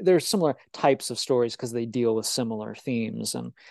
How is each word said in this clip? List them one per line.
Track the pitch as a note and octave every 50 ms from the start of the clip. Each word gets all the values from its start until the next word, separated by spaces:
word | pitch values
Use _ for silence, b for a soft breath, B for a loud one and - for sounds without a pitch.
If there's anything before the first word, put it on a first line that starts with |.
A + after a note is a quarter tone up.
there's | G3+ F#3 F#3 D#3+ -
similar | - - G3+ E3 D3 B2+ b b b -
types | - - C#3+ C3+ B2+ - -
of | A#2+ -
stories | - - C3+ B2 A#2+ A#2 -
'cause | - - A#2
they | A#2 A#2+ A#2
deal | A#2 A2 B2 A#2+ A2+ A2
with | A2 A2
similar | - - C3+ A#2+ A2+ A2+ G#2+ G#2+ A2 A2
themes. | - - C3+ B2 A#2 A2+ A2 A#2 A2+ A2+ - -
And | B2 A#2+ B2 - b b b